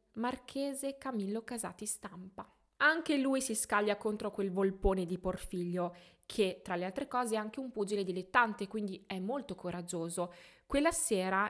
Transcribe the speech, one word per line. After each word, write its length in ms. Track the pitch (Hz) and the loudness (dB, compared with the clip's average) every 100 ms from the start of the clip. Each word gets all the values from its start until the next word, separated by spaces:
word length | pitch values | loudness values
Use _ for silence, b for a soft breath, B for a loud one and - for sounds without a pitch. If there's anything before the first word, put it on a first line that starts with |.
| _ | _
marchese 840 | - 240 254 - 269 277 269 277 277 | -4 -4 -4 -6 -4 -4 -2 -6 -6
Camillo 480 | 269 233 196 214 | -4 -2 -2 -4
Casati 400 | 226 240 190 175 | -4 -6 -6 -6
Stampa. 640 | 214 - 196 180 190 - 190 _ _ _ | -6 -6 -8 -14 -14 -14 -16 _ _ _
Anche 400 | 294 320 320 285 | 6 6 4 4
lui 240 | 269 269 | 4 2
si 120 | 262 | 2
scaglia 440 | 220 - 208 208 202 | -2 2 4 4 2
contro 320 | 220 208 - | 0 -2 -4
quel 200 | - 196 | -2 0
volpone 540 | 185 196 190 208 190 | 4 2 4 4 4
di 140 | 175 180 | 0 -2
Porfirio, 760 | 180 180 - 185 175 175 175 175 B B | -2 -4 -4 -4 -2 -2 -2 -6 B B
che 380 | - - 190 180 | -6 2 2 0
tra 120 | - 175 | -4 -2
le 100 | 180 | -2
altre 200 | 190 269 | -4 -2
cose 260 | 247 247 | 0 0
è 40 | 214 | 0
anche 220 | 214 247 | -2 -6
un 100 | 262 | -6
pugile 340 | 214 202 208 | -4 -2 0
dilettante, 600 | 190 180 185 254 226 208 196 | 0 -4 2 4 4 2 -4
quindi 360 | 220 208 190 - | -4 -4 -6 -8
è 120 | 190 | -4
molto 360 | 190 277 277 | -2 -4 -6
coraggioso. 800 | 185 175 175 175 175 165 180 175 B B B - | -8 -6 -6 -6 -4 -4 -4 -4 B B B -2
Quella 240 | 277 311 | 2 4
sera 580 | 339 - 202 185 190 208 | 2 2 2 2 2 2